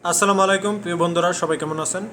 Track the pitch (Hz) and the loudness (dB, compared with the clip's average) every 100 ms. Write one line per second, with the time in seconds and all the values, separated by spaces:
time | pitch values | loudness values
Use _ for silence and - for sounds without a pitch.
0 | 175 170 202 196 190 196 202 208 175 175 | 0 0 2 4 4 2 0 -4 -4 0
1 | 170 170 175 180 160 156 156 156 156 185 | 0 2 0 0 -2 -2 -2 -4 -4 -6
2 | 214 | -8